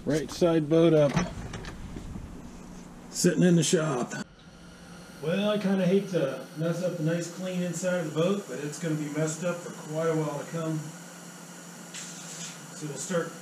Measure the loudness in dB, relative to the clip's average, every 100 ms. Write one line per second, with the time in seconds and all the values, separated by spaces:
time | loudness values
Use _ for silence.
0 | 0 0 -2 4 6 6 4 6 8 8
1 | 6 4 0 -4 -8 -10 -10 -10 -10 -10
2 | -10 -10 -10 -12 -14 -14 -16 -16 -16 -16
3 | -12 2 4 6 6 8 6 4 2 -2
4 | -2 -6 -10 -14 -20 -20 -20 -20 -18 -18
5 | -18 -6 0 2 2 2 2 4 6 4
6 | 4 0 0 -2 -10 -2 -2 0 -2 0
7 | 0 0 -2 -6 -4 -2 -2 0 0 0
8 | 0 2 2 2 -2 -6 -6 -6 -2 -2
9 | -2 -2 -2 0 -2 -2 -6 -12 -6 -2
10 | 2 2 0 -4 -6 -4 -2 -4 -6 -12
11 | -16 -16 -16 -16 -16 -16 -16 -16 -14 -12
12 | -12 -12 -12 -10 -10 -12 -14 -10 -8 -6
13 | -2 0 -2 -8